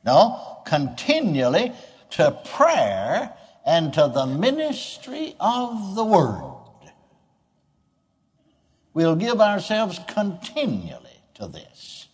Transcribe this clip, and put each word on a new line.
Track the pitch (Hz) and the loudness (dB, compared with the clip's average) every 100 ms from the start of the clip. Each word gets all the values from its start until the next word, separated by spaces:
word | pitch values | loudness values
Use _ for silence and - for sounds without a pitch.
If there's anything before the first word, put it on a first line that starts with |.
No, | 117 143 233 - - - | 6 6 6 2 -14 -16
continually | - - 135 - - 311 240 139 123 160 247 - - - _ | -2 -2 -2 -4 -2 0 0 0 2 2 0 -8 -20 -20 _
to | - 147 - | 2 2 2
prayer | - - 320 302 113 95 107 196 269 - - _ | -12 2 4 4 2 0 -2 -4 -4 -12 -20 _
and | - 165 156 | 0 2 2
to | 156 147 | 2 2
the | 127 | 2
ministry | 131 139 233 294 311 233 - - - 285 311 - | -2 0 0 0 -4 -6 -10 -16 -14 -10 -10 -2
of | 208 247 240 226 196 | -2 -2 -4 -6 -6
the | 202 | -4
word. | 220 196 127 90 67 - - _ - _ _ _ _ _ _ _ _ _ _ _ _ _ _ _ _ _ _ _ _ | 4 4 4 -2 -10 -16 -20 _ -20 _ _ _ _ _ _ _ _ _ _ _ _ _ _ _ _ _ _ _ _
We'll | 160 165 160 | 0 2 2
give | 233 226 | 0 2
ourselves | 208 202 - 214 214 165 - | 2 2 -2 -2 -2 -6 -6
continually | 214 202 175 - 302 262 104 85 - - - _ | -4 -4 -6 -10 -4 -4 -4 -8 -16 -20 -20 _
to | - 98 | -16 -16
this. | 78 - - - - - | -16 -20 -20 -20 -20 -20